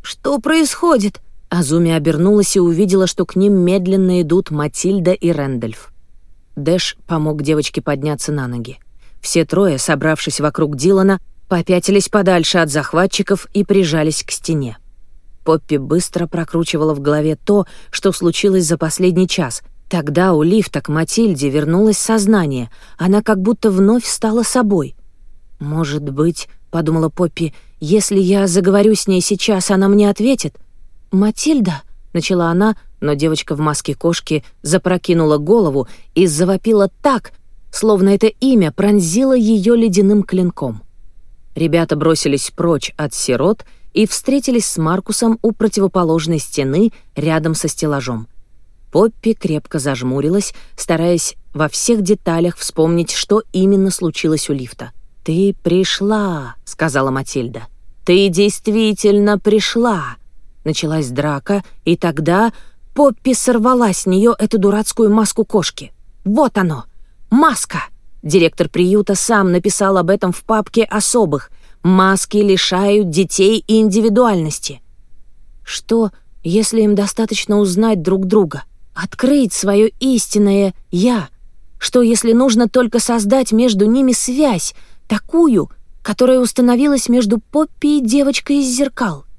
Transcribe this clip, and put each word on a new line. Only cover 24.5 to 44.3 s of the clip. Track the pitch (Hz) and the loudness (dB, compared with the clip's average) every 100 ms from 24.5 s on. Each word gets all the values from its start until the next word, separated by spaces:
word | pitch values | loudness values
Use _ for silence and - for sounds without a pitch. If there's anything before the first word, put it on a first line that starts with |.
| 254 220 196 135 - - - - - - - | 0 2 0 -2 -10 -20 -20 -20 -20 -20 -14
«Может | 147 151 151 147 143 | -8 -4 -4 -4 -6
быть, — | 135 160 165 - - - | 0 0 0 -10 -16 -8
подумала | 165 156 160 160 | -4 -2 0 -2
Поппи, — | - 175 - 165 - - - | 0 -4 -2 -8 -8 -20 -12
если | 151 208 196 196 | 0 0 2 0
я | 185 196 196 | 2 2 2
заговорю | 175 185 202 208 | 2 4 4 4
с | 214 - | 2 2
ней | 185 | 0
сейчас, | - 202 - 196 - | 0 -2 0 -2 0
она | 196 196 | 2 4
мне | 202 208 | 4 4
ответит?» | 202 226 262 151 - - - - - - | 2 0 0 -4 -10 -20 -20 -20 -20 -4
«Матильда», — | 190 208 220 294 302 185 143 - - - | 0 0 0 0 0 0 -4 -10 -20 -8
начала | 175 156 180 170 | -6 -2 0 0
она, | 170 214 214 - - | 2 0 0 -10 -8
но | 147 | -4
девочка | 143 156 156 - | 0 0 -2 -4
в | 147 | -2
маске | 156 143 - | -2 -2 -6
кошки | 143 170 170 - 156 - - | -4 -2 -2 -4 -6 -6 -12
запрокинула | 147 180 180 180 - 165 156 151 | -2 0 0 -2 0 2 2 0
голову | 147 226 180 139 127 - - | 2 2 2 0 -4 -10 -6
и | - 185 | 0 2
завопила | 147 180 190 - 214 196 - | 2 0 0 2 2 2 0
так, | 285 254 - - - - - | -2 -2 -4 -20 -20 -20 -14
словно | - 220 202 196 | -2 0 4 4
это | 196 220 | 4 2
имя | - 269 247 165 | 0 2 2 2
пронзило | - 202 208 170 190 269 254 | 0 2 2 2 0 2 2
ее | 214 220 190 | 2 2 2
ледяным | 233 226 180 196 208 | 2 4 4 4 2
клинком. | 196 185 180 - 135 107 - - - - - - - | 0 -2 -2 -2 -8 -8 -16 -20 -20 -20 -20 -20 -16
Ребята | - 165 165 165 147 | -4 0 0 0 0
бросились | 156 156 151 139 - | 0 0 0 -2 -4
прочь | - 170 151 - - | -4 -2 0 -4 -8
от | 151 | -8
сирот | - - 120 160 220 - - - | -6 -4 0 0 -2 -6 -20 -8
и | - 214 | -2 -2
встретились | - - | -2 -2